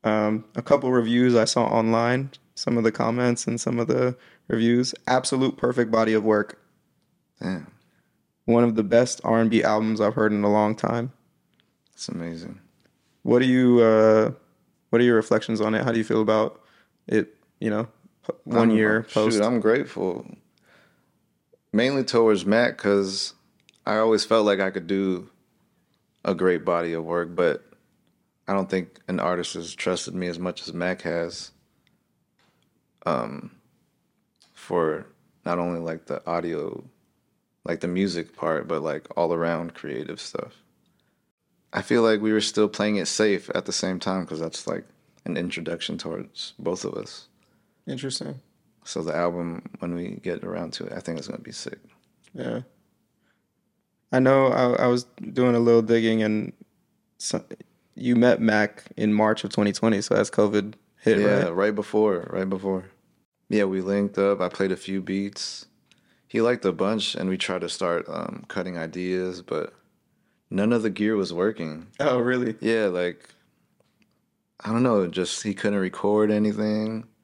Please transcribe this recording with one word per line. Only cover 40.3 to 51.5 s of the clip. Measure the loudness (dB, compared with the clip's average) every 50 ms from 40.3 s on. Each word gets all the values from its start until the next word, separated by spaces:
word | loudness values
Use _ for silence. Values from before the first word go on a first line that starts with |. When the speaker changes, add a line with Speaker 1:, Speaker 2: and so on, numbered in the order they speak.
| -10 -10 -10 -10 -16 _ _ _ _ _ _ _ _ _ _ _ _ _ _ _ _ _ _ _ _ _ _ _ -8
Speaker 2:
I | -8
feel | -2 2 4 4
like | 6 4 4 4
we | 2 2 2
were | 2
still | 0 0 2 2 2
playing | 2 2 0 0 0 0
it | 0 -2
safe | -4 0 2 2 2 2 0 -2 -4 -6
at | -6 -4
the | -4
same | -4 -4 -2 -2 -4 -4
time, | -4 -2 -2 -2 -4
'cause | -6 -8 -8
that's, | -8 -8 -8 -10 -8
like, | -8 -8 -8 -10 _ _ _ _ _ _ _ _
an | -8 -6
introduction | -4 -6 -6 -6 -8 -8 -8 -8 -8 -8 -8 -8
towards | -8 -8 -8 -8 -10 -10 -14 _ -14 -14 -14 -14 -8
both | -6 -6 -6 -4 -6
of | -8 -8
us. | -8 -10 -12 -16 -20 -20 _ _ _ _ _ _ _ _ _ _ _ _
Speaker 1:
Interesting. | -10 -10 -8 -8 -8 -8 -8 -10 -10 -12 -14 _ _ _ _ _ _ _ _ _
Speaker 2:
So | -10 -8 -6
the | -6 -4 -2
album, | -2 -2 -2 -2 -4 -6 -8 -8 -10 -14 -16 -14 -10
when | -10 -8 -8
we | -8 -8 -10 -12 -10 -8
get | -8 -8 -8 -8
around | -10 -8 -8 -8 -10 -10
to | -12 -12
it, | -10 -12
I | -12
think | -10 -10 -10 -10
it's | -10
gonna | -12 -14 -14
be | -14 -16